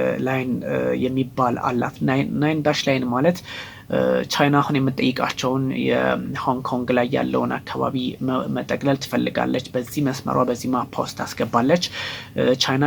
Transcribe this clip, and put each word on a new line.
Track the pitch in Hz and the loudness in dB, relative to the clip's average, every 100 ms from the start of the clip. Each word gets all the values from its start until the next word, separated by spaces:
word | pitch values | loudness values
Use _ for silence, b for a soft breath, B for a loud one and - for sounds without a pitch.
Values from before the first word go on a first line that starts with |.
| 127 123 | 0 0
ላይን፣ | 127 131 127 120 | -2 -2 0 -2
እ፣ | 131 131 123 127 | -2 0 0 0
የሚባል | 127 131 131 - 123 117 | 0 0 -2 0 0 2
አላት። | - 123 127 - | 0 0 -2 0
ናይን፣ | 147 135 139 135 | 0 2 0 0
ናይን | 147 156 | 0 2
ዳሽ | 147 147 | 2 2
ላይን | 143 131 123 | 2 0 0
ማለት፣ | 120 160 180 B B B B - | 2 2 2 B B B B -2
እ፣ | 135 127 127 135 | 2 2 2 0
ቻይና | - 143 143 | 2 4 4
አሁን | 139 143 | 4 2
የምትጠይቃቸውን | 135 135 131 127 120 - 127 131 131 123 | 0 2 0 2 -2 -2 -2 0 0 0
የሆንግ | 131 123 127 123 131 135 - 127 135 | 0 2 2 0 -4 -4 -2 -2 -2
ኮንግ | 127 120 | -2 2
ላይ | 123 123 | 2 2
ያለውን | 127 127 127 123 | 0 0 0 0
አካባቢ | 123 - 131 127 131 127 - | -2 -6 -4 -2 -2 -4 -4
መ-፣ | 131 131 123 | -2 -2 -2
መጠቅለል | 127 - 123 139 131 | -4 -2 0 0 0
ትፈልጋለች። | - 123 123 123 123 131 - | 0 -2 0 0 0 0 -2
በዚህ | 127 120 - | -6 -4 -2
መስመሯ፣ | 135 127 - 135 | -2 -2 0 2
በዚህ | 123 120 123 | 2 0 -2
ማፓ | 123 117 - | -2 -2 -4
ውስጥ | - - | -6 -6
ታስገባለች። | 104 - 113 117 127 175 - B B B B | -6 -4 0 2 4 4 2 B B B B
እ፣ | - 123 127 | 0 2 2
ቻይና | - 135 | 2 2